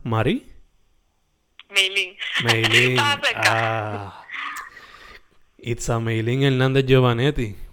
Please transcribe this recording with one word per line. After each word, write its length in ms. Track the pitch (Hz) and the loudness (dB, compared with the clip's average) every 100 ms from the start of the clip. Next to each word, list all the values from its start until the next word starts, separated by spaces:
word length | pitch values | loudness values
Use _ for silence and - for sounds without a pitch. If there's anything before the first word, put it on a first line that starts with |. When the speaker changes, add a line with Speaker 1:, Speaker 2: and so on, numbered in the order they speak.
Speaker 1:
Mari. 500 | - 113 110 247 - - - _ _ _ _ _ _ _ _ - - | -2 0 0 -2 -6 -20 -20 _ _ _ _ _ _ _ _ -20 -4
Speaker 2:
Meilín. 460 | 196 190 196 185 - - - | 0 0 0 -6 -8 -8 -2
Speaker 1:
Meilín. 460 | 120 113 113 113 127 | 0 2 4 4 4
Speaker 2:
<laughs> 80 | 127 | 2
Estaba 220 | 285 285 | 0 0
cerca. 180 | 277 226 | -2 0
Speaker 1:
Ah. 840 | - 113 113 110 107 104 98 - - - - - - - - - - - _ _ _ - | 0 2 0 -2 -4 -8 -12 -16 -16 -14 -12 -12 -16 -20 -20 -20 -20 -20 _ _ _ -12
It's 300 | 120 117 - | -8 -4 -2
Ameilín 540 | 117 113 113 113 131 | -2 0 -2 0 2
Hernández 420 | 139 127 131 135 131 | 2 2 2 2 4
Giovanetti. 680 | 131 127 117 139 147 110 - - | 4 4 2 0 0 -4 -8 -12